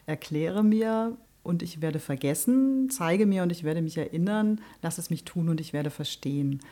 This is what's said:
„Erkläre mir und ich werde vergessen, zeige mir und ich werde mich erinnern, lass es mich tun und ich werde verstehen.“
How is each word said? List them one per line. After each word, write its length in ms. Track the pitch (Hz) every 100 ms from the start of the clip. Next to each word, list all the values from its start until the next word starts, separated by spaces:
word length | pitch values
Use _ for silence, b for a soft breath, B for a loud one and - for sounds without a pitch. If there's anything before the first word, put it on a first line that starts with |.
| B
„Erkläre 560 | 156 - 151 160 196
mir 560 | 214 214 220 220 226 226 - _
und 200 | - 175
ich 200 | 170 160
werde 160 | 160 151
vergessen, 880 | - 139 139 147 - 254 269 262 262
zeige 380 | - 165 185 214
mir 160 | 190
und 80 | 180
ich 100 | 170
werde 180 | 156 160
mich 160 | 160 160
erinnern, 640 | 151 165 180 214 214 214 B B
lass 160 | 165 170
es 140 | 170
mich 140 | 160
tun 260 | - 175 165
und 100 | 160
ich 140 | 156
werde 160 | 147 151
verstehen.“ 720 | - 147 - 139 143 139 139 -